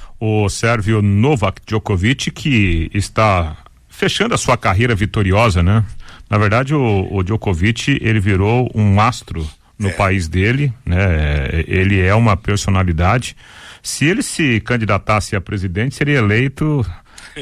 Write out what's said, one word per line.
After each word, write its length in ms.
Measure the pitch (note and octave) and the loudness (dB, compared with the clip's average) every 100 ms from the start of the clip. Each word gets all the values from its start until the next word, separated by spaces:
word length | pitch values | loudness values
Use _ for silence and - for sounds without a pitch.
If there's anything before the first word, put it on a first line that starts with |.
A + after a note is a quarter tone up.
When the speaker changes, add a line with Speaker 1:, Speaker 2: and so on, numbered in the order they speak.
| - - | -18 -6
Speaker 1:
O 300 | A2 G#2+ G2+ | 0 0 0
sérvio 540 | - A#2 A#2 G2+ A2 | 0 0 0 0 2
Novak 600 | G2+ G2+ C3+ D3 G2 - - | 2 4 2 2 -2 -4 -6
Djokovic, 640 | A2 - F#2 G#2+ C3 - | -4 -2 0 0 -2 -6
que 580 | - D#3 A#2 G2 E2 D#2+ | -6 0 2 2 0 -2
está 640 | G2+ - - A2 F#2 D#2+ D2+ - _ _ | -4 -4 0 2 2 -2 -8 -18 _ _
fechando 440 | - G3 - - | -4 -2 -2 -2
a 40 | - | -2
sua 180 | - A#2+ | 0 0
carreira 400 | G#2+ F#2+ A#2+ G2 | 0 2 2 0
vitoriosa, 680 | G#2+ A2+ F#2 G2+ A#2 F2 | -2 0 2 2 4 4
né? 220 | F2 A2 G#2 - - - - | 4 2 0 -6 -16 -18 -4
Na 80 | G#2+ | 0
verdade, 360 | G#2 A2+ C3+ | 2 0 0
o, 360 | D3+ A#2+ G2 F#2 | 0 2 0 0
o 100 | F#2+ | -2
Djokovic, 760 | F2+ A2 G#2 E2 G#2 A2+ - C#3 | -2 -2 -2 0 0 0 0 0
ele 200 | A2+ G#2+ | 0 0
virou 500 | G2 F#2+ G#2 B2 A#2+ | 2 2 2 2 0
um 280 | A2 G#2 G2 | 2 2 4
astro 440 | A#2 - - E2 D#2 - _ - | 2 0 -8 -8 -8 -10 _ -6
no 120 | G2 | -4
Speaker 2:
É. 40 | |
Speaker 1:
país 340 | F2 G2 F#2+ D#2+ | 0 0 0 -2
dele, 440 | F2+ G2+ C3+ C#3+ A2+ - | 0 0 0 -2 -4 -2
né? 800 | F2 G2 D#2+ D2+ C#2+ C2+ D#2+ - | 0 2 2 0 -2 -2 -4 -2
Ele 320 | F#2 F#2+ G2 | 0 2 2
é 140 | F#2 | 2
uma 240 | A2 A#2 F#2 | 4 2 2
personalidade. 1000 | - G#2 - F#2+ F2+ D#2+ F2+ B2+ - - - - - - | 0 -2 0 0 0 0 2 0 -2 -12 -20 -20 -20 -16
Se 240 | - - D3 | -10 -2 0
ele 160 | A3+ | 0
se 400 | - - D3 A2 | -2 -2 0 0
candidatasse 760 | - A#2+ G#2+ G2 - G#2+ - G2+ | 0 -2 0 0 0 -2 -2 -6
a 60 | |
presidente, 540 | - G2+ F#2+ F2 C3 - | -4 -6 -4 -4 -4 -2
seria 240 | D3 C#3 | 0 2
eleito 680 | G#2 G#2+ C3+ - D3+ D3 G#2+ - - - - D3+ | 2 2 0 -2 -2 0 -2 -8 -18 -20 -20 -12